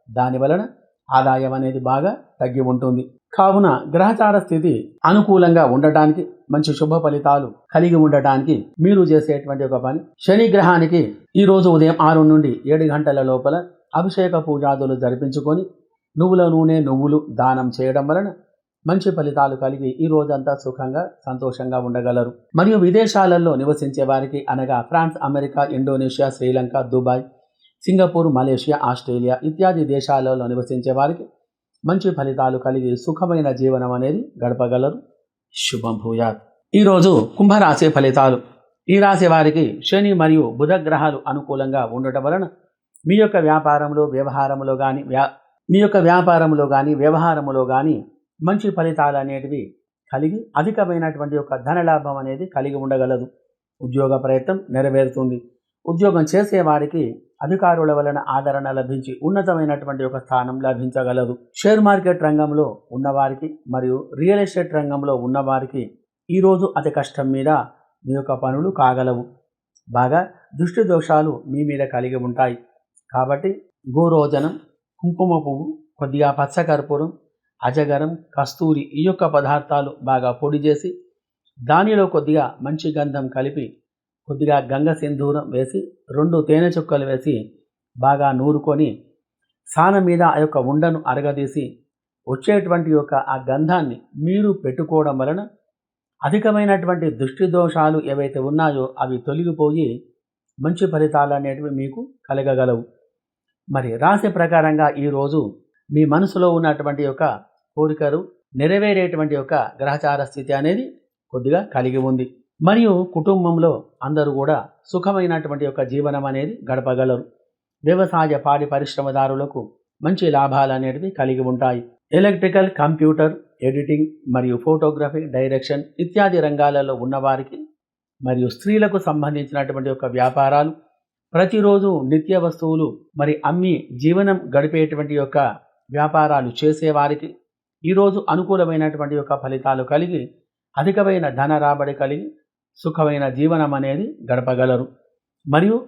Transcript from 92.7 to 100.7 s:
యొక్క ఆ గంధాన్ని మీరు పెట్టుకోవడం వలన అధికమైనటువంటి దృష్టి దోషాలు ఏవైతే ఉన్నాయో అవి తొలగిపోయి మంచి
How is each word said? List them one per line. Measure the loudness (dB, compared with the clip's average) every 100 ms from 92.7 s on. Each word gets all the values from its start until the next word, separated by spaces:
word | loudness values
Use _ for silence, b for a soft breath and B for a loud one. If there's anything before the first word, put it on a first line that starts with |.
| -2 0
యొక్క | 0 0
ఆ | -4 -4 -6 -4
గంధాన్ని | -2 0 0 -2 -8 _ -6
మీరు | -2 0 0
పెట్టుకోవడం | -2 -4 -6 -2 0 0 -2
వలన | -4 -6 -8 _ _ _ _ _ _ _
అధికమైనటువంటి | -2 0 0 0 2 0 0 -2 -4
దృష్టి | -4 -6 -2 0
దోషాలు | 2 0 2 0 0 -2
ఏవైతే | -4 -4 -4
ఉన్నాయో | -2 0 0 -2 -4 -4
అవి | -6 -6
తొలగిపోయి | -6 -4 -4 0 0 0 -2 -6 -14 _ _ _ _ -6
మంచి | -4